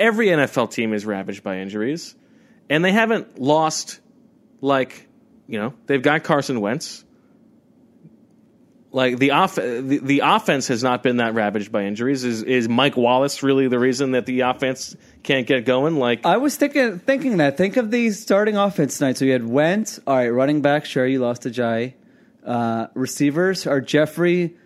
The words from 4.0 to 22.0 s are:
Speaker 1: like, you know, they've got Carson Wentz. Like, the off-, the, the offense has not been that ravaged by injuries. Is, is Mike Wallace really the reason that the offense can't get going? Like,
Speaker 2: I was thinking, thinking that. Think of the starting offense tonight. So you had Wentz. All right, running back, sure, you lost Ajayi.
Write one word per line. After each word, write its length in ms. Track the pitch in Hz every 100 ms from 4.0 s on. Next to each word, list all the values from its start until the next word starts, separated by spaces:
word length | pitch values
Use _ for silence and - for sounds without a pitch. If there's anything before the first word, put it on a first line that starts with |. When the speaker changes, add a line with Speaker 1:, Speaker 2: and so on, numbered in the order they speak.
| _ _ _ _ _ -
Speaker 1:
like, 460 | 135 135 127 - - _ _ _ -
you 120 | 113
know, 140 | 107 - -
they've 160 | 139
got 220 | 143 156
Carson 360 | - 147 135 123
Wentz. 440 | 101 139 - - - _ _ _ _ _ _ _ _ _ - _ _ _ _ _ _ _ _
Like, 280 | 131 127 123
the 140 | 139
off-, 240 | 147 190 -
the, 420 | 123 120 135 139
the 200 | 135 139
offense 460 | 143 214 208 139 -
has 160 | 117
not 180 | 127 123
been 140 | 127 120
that 180 | 117
ravaged 380 | 113 104 107 101
by 100 | 113 101
injuries. 360 | 104 123 139
Is, 220 | 123 110
is 240 | 113 127 117
Mike 280 | 120 143 127
Wallace 460 | 120 127 139 -
really 240 | 135 135 131
the 140 | 123
reason 320 | 127 120 139
that 120 | 127
the 180 | 127 127
offense 520 | 127 127 131 131 - - - -
can't 240 | - 135 120
get 160 | 131
going? 320 | 113 127 151 156
Like, 280 | 120 117
Speaker 2:
I 120 | 170 208
was 180 | 285
thinking, 460 | - 285 285 240 180
thinking 380 | - 269 262 190
that. 180 | 143 139
Think 200 | 190 254
of 140 | 214
the 220 | 240 233
starting 440 | 190 - 196 214 208
offense 420 | 202 190 139 -
tonight. 180 | 139 123
So 80 |
you 80 | 135
had 120 | 127 113
Wentz. 500 | 135 156 208 220 - -
All 80 |
right, 140 | 131 120
running 340 | 120 139 151
back, 220 | 143 147
sure, 200 | - 143 127
you 100 | 135
lost 240 | 120 123
Ajayi. 520 | 131 117 117 113 123 -